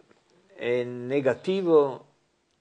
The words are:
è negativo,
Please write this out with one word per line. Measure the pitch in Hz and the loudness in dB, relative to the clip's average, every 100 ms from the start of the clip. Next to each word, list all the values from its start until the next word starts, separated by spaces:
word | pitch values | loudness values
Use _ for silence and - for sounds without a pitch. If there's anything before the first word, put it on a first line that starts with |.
| _ _ _ _ _ | _ _ _ _ _
è | - 120 123 | -8 -4 -2
negativo, | 123 123 123 143 131 117 - 190 175 156 143 123 - _ _ _ _ _ | -4 -8 -4 -2 0 -2 -4 -2 4 4 4 -4 -16 _ _ _ _ _